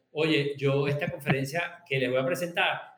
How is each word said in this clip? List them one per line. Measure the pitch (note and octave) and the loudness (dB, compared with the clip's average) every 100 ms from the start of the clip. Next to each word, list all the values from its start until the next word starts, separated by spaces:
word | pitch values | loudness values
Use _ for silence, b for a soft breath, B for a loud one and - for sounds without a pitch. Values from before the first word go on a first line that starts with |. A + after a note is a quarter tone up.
| _ | _
"Oye, | D3+ D#3 D3 C#3+ - | -2 2 2 2 0
yo | C#3 C#3 C#3+ | 0 2 2
esta | C#3+ F3+ | 0 -2
conferencia | F3 D3+ C3+ C3+ E3 E3 - - | -4 -2 -2 0 -4 -6 -10 -4
que | C3+ | 0
les | B2+ | 2
voy | B2+ | 2
a | C3+ | 2
presentar, | E3 E3+ G3 F3 C3 - | -2 -2 0 0 0 -8